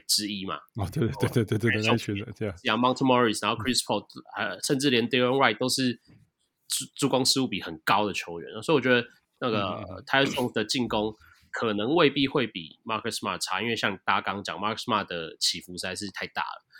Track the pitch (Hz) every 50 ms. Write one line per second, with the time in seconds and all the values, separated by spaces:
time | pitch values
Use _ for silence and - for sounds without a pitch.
0 | - - - - 104 104 104 95 95 95 78 71 - _ - 107 90 90 - 160
1 | 117 - - - 127 - - 123 107 - 110 101 117 113 101 107 110 110 117 113
2 | - - 101 98 104 - 101 - 110 101 85 - - 117 110 117 123 127 127 -
3 | 139 131 127 123 123 110 104 - 107 104 117 113 110 131 117 - - - 113 101
4 | 101 - - - - - - 101 104 98 92 - - - 147 127 139 143 123 117
5 | 120 113 131 123 123 123 131 139 135 117 107 - 127 127 - - 131 123 113 -
6 | _ _ - - _ _ _ _ _ _ _ _ _ - - - 135 - - -
7 | 147 131 - 127 131 - - 135 131 120 101 87 - 90 80 78 - - 98 101
8 | 104 101 85 - - 90 85 85 67 - 95 107 - - 160 131 117 131 123 120
9 | 117 - _ _ _ _ _ - 131 123 107 104 98 92 87 87 85 82 92 95
10 | - - - 135 143 139 - 131 123 117 - 113 107 - - 131 120 113 117 107
11 | 107 110 107 - - - - _ _ _ - - 123 110 104 101 104 127 160 175
12 | 160 143 - 147 135 123 - 143 120 104 - 92 80 71 - _ - 117 110 104
13 | - 113 - - 110 101 90 87 - - 95 95 110 120 113 - - 107 98 -
14 | _ - 98 104 - 101 95 101 92 92 80 87 101 107 110 - - 120 113 101
15 | 95 - 90 85 80 78 - - - - - 85 - - 90 87 - 92 92 90
16 | 104 95 - - 95 - - - - - - - _ _ -